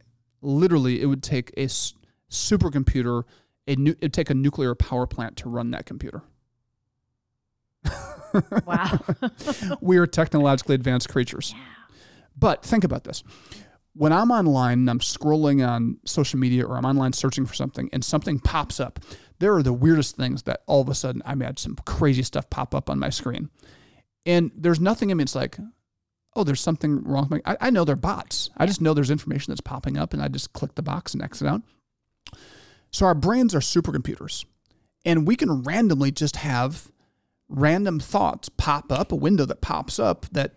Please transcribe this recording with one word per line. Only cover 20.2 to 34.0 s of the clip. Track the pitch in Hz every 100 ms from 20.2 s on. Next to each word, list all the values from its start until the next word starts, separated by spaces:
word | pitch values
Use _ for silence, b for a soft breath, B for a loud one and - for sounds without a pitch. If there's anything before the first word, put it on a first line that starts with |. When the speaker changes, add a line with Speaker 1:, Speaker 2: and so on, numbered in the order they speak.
| 127 135
Speaker 1:
that | - - -
all | 139
of | 131
a | 131
sudden, | 131 123 -
I | 135
mean, |
I | 127
had | 139
some | - - -
crazy | - 151 127
stuff | 123 135 -
pop | 139 131
up | 139 -
on | -
my | 143
screen. | - 127 - 151 b b b b b b _ 175
And | 175 165 -
there's | 170 160
nothing | 185 226 202
in | 175
me, |
it's | 139 135
like, | 131 - 214 _ _ _ _ _ _
"Oh, | 226 156
there's | 135
something | 170 160 151 139
wrong | - 139
with | 139
me." | 147
I, | - 214
I | 247
know | 208
they're | 156 135
bots. | 170 208 - - - -
I | 185
just | 190
know | 156
there's | 151 131
information | 151 160 139 -
that's | 135
popping | - 135 135 143
up | 156
and | 143
I | 143
just | 131 -
click | - - -
the |
box | 143 180 -
and | -
exit | - - 143
out. | 202 - _ _ _ _ _ - B B B B B B
So | - 190
our | 156
brains | 165 247 233
are | 160
supercomputers | - 175 165 147